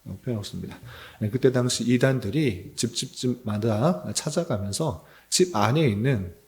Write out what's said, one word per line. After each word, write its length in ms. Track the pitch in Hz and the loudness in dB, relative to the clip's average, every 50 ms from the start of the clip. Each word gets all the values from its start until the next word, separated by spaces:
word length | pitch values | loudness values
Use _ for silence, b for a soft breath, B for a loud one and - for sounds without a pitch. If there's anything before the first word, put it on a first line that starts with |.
| - | -14
라고 140 | 104 98 98 | -14 -14 -8
표현하고 220 | - 131 120 107 | -6 -4 -4 -4
있습니다. 340 | 101 - - 90 92 - - - B B B B B B B B | -6 -8 -8 -10 -10 -10 -12 -14 B B B B B B B B
네, 80 | 110 104 | -4 -2
그때 240 | 107 123 - 131 | 0 2 4 4
당시 320 | 123 127 123 127 - - 117 | 4 4 2 0 0 0 2
이단들이 880 | 120 123 123 131 135 131 127 107 101 98 156 156 127 95 87 - - - | 2 4 4 4 4 4 2 -2 -2 0 0 0 0 0 -2 -6 -10 -6
집집집마다 1400 | - - 117 - - - - - - - 123 120 - - 110 107 104 104 117 107 104 123 170 185 - - 110 104 | -4 -4 -4 -4 -6 -8 -8 -6 -4 -2 -2 -2 -2 -4 -4 -2 0 0 0 2 2 2 2 2 0 -4 -6 -6
찾아가면서 880 | - - 156 147 175 170 - 135 101 98 98 98 - 160 151 95 B B B B B B B | -6 -4 -4 -2 -2 -2 -2 -2 -4 -2 -4 -4 -2 -2 -2 -4 B B B B B B B
집 260 | - - 180 180 - | 2 2 2 2 2
안에 320 | 107 104 107 127 160 160 | 2 4 4 4 4 4
있는 480 | 127 101 101 113 139 135 101 92 87 87 - _ | 4 2 2 2 2 0 0 -2 -6 -10 -14 _